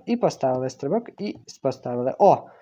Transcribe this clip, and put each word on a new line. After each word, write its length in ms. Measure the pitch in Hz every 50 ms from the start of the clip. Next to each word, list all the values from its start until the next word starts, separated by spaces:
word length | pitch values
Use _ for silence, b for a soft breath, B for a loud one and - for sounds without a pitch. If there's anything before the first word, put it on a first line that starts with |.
| -
і 100 | - 240
поставили, 540 | 240 220 160 - - - 131 127 127 131 127
стрибок 400 | - - - 139 185 233 240 - - -
і 200 | 104 107 - - - - - -
поставили. 520 | - 135 127 - - 127 123 123 123 131 - -
О, 300 | 202 185 151 - B B B B